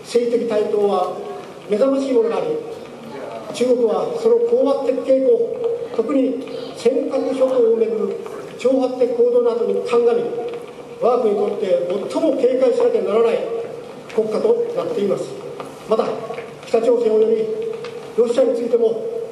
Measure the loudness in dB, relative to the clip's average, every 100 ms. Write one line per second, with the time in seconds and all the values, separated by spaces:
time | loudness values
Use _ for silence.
0 | 0 0 0 -2 0 -2 0 0 0 0
1 | -2 -6 -10 -12 -14 -16 -4 0 2 2
2 | 2 2 2 -2 -2 -4 -6 -14 -16 -16
3 | -16 -14 -12 -12 -12 -2 2 4 2 0
4 | -2 0 4 4 4 4 4 2 0 -2
5 | 4 4 6 4 2 -2 -4 -4 -4 -2
6 | 0 2 2 -2 -6 -10 -10 -2 0 0
7 | -2 -2 -2 0 2 4 4 4 2 0
8 | -4 -4 -10 -12 -12 -2 2 2 0 0
9 | 0 4 4 4 2 2 0 0 2 2
10 | 4 2 -2 -6 -8 -10 -12 -16 -16 -2
11 | 2 2 2 0 0 -2 0 0 0 -4
12 | -2 0 0 2 2 4 2 4 2 2
13 | 2 2 2 0 -2 -6 -8 -12 -14 -16
14 | -6 -4 -2 0 2 2 0 -2 -4 -2
15 | -2 -2 -4 -10 -12 -12 -14 -14 -2 0
16 | 0 -4 -8 -12 -12 -16 0 2 4 4
17 | 4 4 4 2 0 -4 -6 -8 -10 -12
18 | -6 0 2 4 2 2 0 2 2 0
19 | -4 -6 -8